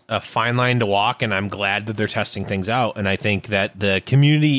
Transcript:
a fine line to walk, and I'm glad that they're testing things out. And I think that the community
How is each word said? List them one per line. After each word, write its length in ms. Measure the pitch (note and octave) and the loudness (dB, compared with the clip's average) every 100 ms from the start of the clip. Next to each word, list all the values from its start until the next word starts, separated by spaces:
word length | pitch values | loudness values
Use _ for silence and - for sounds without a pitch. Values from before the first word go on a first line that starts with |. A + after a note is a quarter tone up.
| - | -6
a 120 | G#2+ | -6
fine 340 | - A#2 A#2+ A#2+ | -2 -2 0 2
line 220 | B2 A#2+ | 2 2
to 80 | G2+ | 2
walk, 380 | G2 A2 - | 2 2 0
and 100 | A2+ | -2
I'm 140 | G2 G2 | -2 -2
glad 400 | F#2+ G2+ G#2 G#2+ | -4 -2 -2 -4
that 100 | G#2 | -4
they're 100 | G#2+ | -2
testing 380 | A2 G#2 G2+ F#2+ | -2 -4 -6 -4
things 240 | G2 F#2 | -4 -2
out. 300 | B2+ A2 G#2+ | 0 -2 -2
And 100 | G2 | -2
I 60 | G2 | 0
think 320 | G#2+ G2 A2 | 0 -2 -2
that 320 | G2 G#2 G2+ | -2 -2 -2
the 240 | G2+ F#2+ - | 0 0 2
community 520 | C3+ C#3+ D3+ D3+ | 4 6 4 2